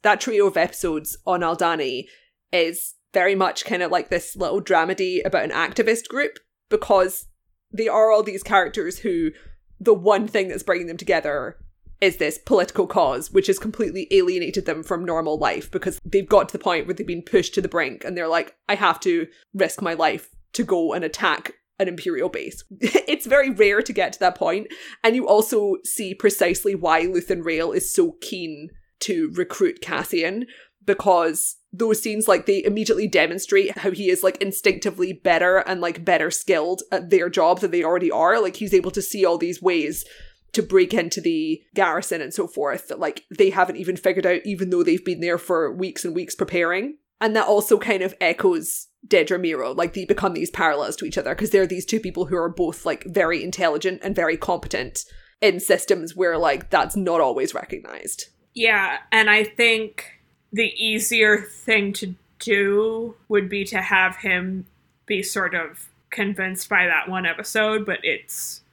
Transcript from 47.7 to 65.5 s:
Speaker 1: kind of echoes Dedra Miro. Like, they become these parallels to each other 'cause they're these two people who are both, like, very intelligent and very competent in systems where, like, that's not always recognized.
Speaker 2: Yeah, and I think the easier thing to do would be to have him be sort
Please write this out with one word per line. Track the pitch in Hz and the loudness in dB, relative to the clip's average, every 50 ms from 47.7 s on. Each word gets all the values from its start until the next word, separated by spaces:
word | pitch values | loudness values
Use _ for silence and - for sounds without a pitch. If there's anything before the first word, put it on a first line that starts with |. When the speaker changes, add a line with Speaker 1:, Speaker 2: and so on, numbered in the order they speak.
| 226 | 4
Speaker 1:
kind | 202 - - 214 190 | 4 4 0 0 0
of | 185 190 - _ | 0 -4 -4 _
echoes | 185 165 170 - - 190 175 165 160 - - - - _ _ _ - | 0 0 0 4 2 2 2 2 -2 -6 -8 -8 -10 _ _ _ 0
Dedra | - 208 180 156 143 185 175 | 4 4 4 4 4 0 -2
Miro. | 180 165 160 135 123 120 131 | 0 -2 -2 -2 -4 -4 -2
Like, | 151 170 170 - | -2 -2 -2 -4
they | 196 185 | -8 -2
become | - 202 - 180 190 170 | -2 0 0 0 -2 -2
these | 156 165 165 | -2 -4 -4
parallels | - - 185 160 147 143 143 107 156 | -2 0 0 2 2 0 -2 -4 -6
to | - 196 | -6 -8
each | 156 - | -6 -4
other | - - - - | -4 -4 -4 -4
'cause | - 208 - | -2 -2 2
they're | - 196 190 | 4 4 4
these | 170 180 180 - | 4 -2 -8 -4
two | - - 208 | -4 -4 -4
people | - 185 - 180 - | -4 -4 -4 -4 -4
who | 139 190 | -2 -2
are | 175 165 175 | -2 -2 -4
both, | 175 - 180 160 - - - | -2 -2 -4 -4 -4 -6 -6
like, | 175 151 - - | -6 -6 -6 -8
very | - 165 196 175 160 175 151 - | -4 0 0 2 2 0 -2 -4
intelligent | 180 185 - 185 165 147 147 151 190 185 - | -6 -4 0 0 0 0 0 -2 -4 -4 -4
and | - 190 - | -6 -4 -2
very | - 170 156 165 | 0 0 0 -2
competent | 160 - - 180 160 - - - - 127 - - - - _ - - - _ _ _ | -2 -2 -4 -4 -4 -4 -6 -6 -6 -6 -6 -8 -12 -12 _ -16 -20 -20 _ _ _
in | - 208 - - | 2 2 2 2
systems | - - 190 175 - - 202 185 160 165 - | 0 0 0 0 4 0 0 0 0 -10 -4
where, | 180 185 175 165 | -2 -2 0 0
like, | 156 170 156 143 131 - - | 2 2 0 0 0 -2 0
that's | - 160 - - - | 2 2 2 2 -2
not | 202 190 180 170 165 | -4 -2 0 2 2
always | 151 131 - 131 131 - - | 2 2 2 0 -2 -4 -4
recognized. | - - - - - - - - - - - - - - _ _ _ _ _ _ | -8 -10 -10 -12 -14 -12 -16 -16 -12 -10 -10 -10 -10 -12 _ _ _ _ _ _
Speaker 2:
Yeah, | 233 220 226 214 202 196 180 135 - - _ | 0 2 2 2 2 0 -2 -4 -6 -4 _
and | - 220 220 214 | 2 4 6 6
I | 208 214 214 | 4 4 2
think | 214 - - 233 233 226 220 220 214 - - - - - _ _ _ _ _ _ _ - | 0 0 2 2 2 2 2 -2 -6 -10 -14 -16 -16 -20 _ _ _ _ _ _ _ -2
the | 208 233 214 - - | -2 -2 -2 -2 -4
easier | 220 220 214 220 220 - 240 226 214 214 208 208 | -2 -2 -2 -2 -2 0 2 4 4 4 4 2
thing | 202 - - - - - 226 208 202 196 | 0 -8 -18 -12 -2 0 2 2 2 -2
to | 196 - - 185 180 _ _ _ _ _ | -4 -6 -8 -10 -12 _ _ _ _ _
do | - - 202 202 202 196 202 202 214 226 226 226 233 233 233 _ _ | -2 0 2 2 2 2 2 2 2 0 -2 -4 -6 -8 -10 _ _
would | _ 220 202 196 180 | _ 0 0 0 0
be | 202 202 196 | -4 -6 -6
to | 180 - 190 | -4 -4 -4
have | 190 - 202 190 185 185 185 | -2 2 2 4 4 2 0
him | - - 202 185 180 180 185 190 190 185 _ _ _ _ _ _ _ _ | -4 -2 -2 -2 -2 -2 -4 -8 -8 -10 _ _ _ _ _ _ _ _
be | - 214 185 | -6 -4 -4
sort | 196 - - 208 185 180 | -4 -4 -4 -4 -4 -2